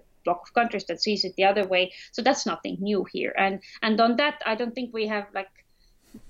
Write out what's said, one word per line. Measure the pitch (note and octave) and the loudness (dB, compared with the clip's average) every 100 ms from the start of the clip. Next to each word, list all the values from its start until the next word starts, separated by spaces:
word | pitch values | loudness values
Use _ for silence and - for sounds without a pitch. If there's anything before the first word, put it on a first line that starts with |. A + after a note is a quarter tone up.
| - _ | -6 _
block | - F3 - | -2 -2 0
of | |
countries | - A3+ G3+ - | 0 0 -2 -6
that | E3+ | -4
sees | A3 G3+ F#3+ | 0 0 -2
it | - | 2
the | |
other | F#3+ G#3 F#3+ | 4 4 2
way. | F#3 F3+ - - | 2 2 -4 -12
So | - | 0
that's | B3 C4+ G#3 | 2 2 0
nothing | E3 - E3+ | -4 -6 -4
new | G3 G3+ F#3 | 0 0 -2
here. | - - - | -4 -4 0
And, | G3 G3 - - | 0 0 -8 -4
and | A3 G#3+ | 0 4
on | A#3 A#3+ | 4 4
that, | D4 D4 - | 2 0 -4
I | A3 | -2
don't | A#3+ | -4
think | B3 A#3+ | -6 -6
we | A3+ G#3+ | -4 -2
have, | G#3+ G3+ G3 | -4 -4 -8
like, | G3 _ _ _ _ _ _ - | -10 _ _ _ _ _ _ -20